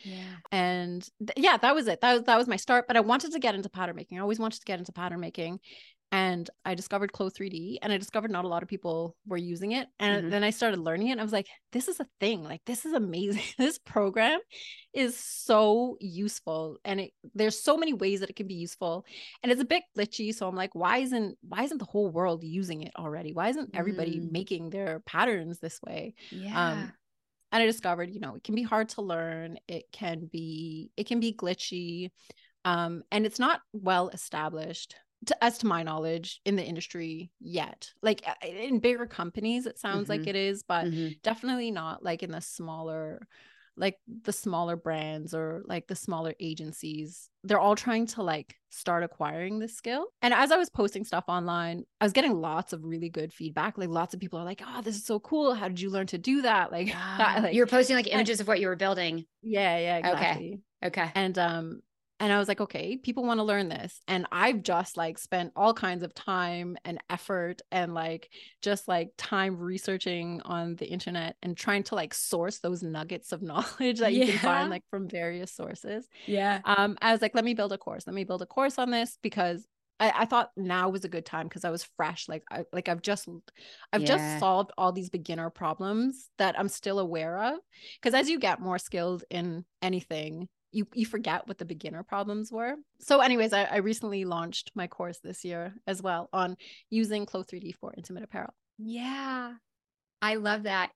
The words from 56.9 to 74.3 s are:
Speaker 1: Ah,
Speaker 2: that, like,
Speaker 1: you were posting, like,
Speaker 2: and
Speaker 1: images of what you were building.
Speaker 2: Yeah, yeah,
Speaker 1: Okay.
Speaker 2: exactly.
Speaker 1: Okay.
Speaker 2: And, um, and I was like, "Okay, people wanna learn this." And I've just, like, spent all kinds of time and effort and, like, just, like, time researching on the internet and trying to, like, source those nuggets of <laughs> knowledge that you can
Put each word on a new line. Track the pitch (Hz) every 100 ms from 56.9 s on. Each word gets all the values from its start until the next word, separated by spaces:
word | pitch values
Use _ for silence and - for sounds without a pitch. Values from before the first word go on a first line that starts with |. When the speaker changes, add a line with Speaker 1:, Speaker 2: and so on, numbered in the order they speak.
Speaker 1:
Ah, | 190 190 190
Speaker 2:
that, | 220 -
like, | 202
Speaker 1:
you | 220
were | 240
posting, | 254 254 254
like, | 220
Speaker 2:
and |
Speaker 1:
images | - 220 214
of | 202
what | 196
you | 185
were | 180
building. | 190 185 170 165 165 _
Speaker 2:
Yeah, | 220 202 190 170
yeah, | 170 170
Speaker 1:
Okay. | 175 180
Speaker 2:
exactly. | 170 156 170 208 - _
Speaker 1:
Okay. | 180 185 165
Speaker 2:
And, | 196 190 180
um, | 170 165 165 - _ _ _ _
and | 208
I | 202
was | 202
like, | 202
"Okay, | 202 - 170 262
people | 254 240
wanna | 247 226
learn | 214 202 196
this." | - 175 - -
And | 185 175
I've | 185 226 226
just, | 190 175 185 175
like, | 165 165
spent | - 185 175
all | - 214
kinds | 226 190 180
of | 175
time | - - 180 175 175 175 180
and | 180 170 -
effort | 180 - 185 170 - -
and, | 185 175
like, | 170 165 165 - - - _
just, | 196 196 -
like, | 175 170 -
time | - 196 190 180
researching | 175 185 - 190 185 175 170 170 -
on | 170 170 170
the | -
internet | 185 175 175 165 -
and | 180 170
trying | - 202
to, | 196
like, | 208 156
source | - - 180 175 -
those | 175 175
nuggets | 175 156 160 180 -
of | 170 175
<laughs> |
knowledge | 151 - - 254 226
that | 220
you | 240
can | 240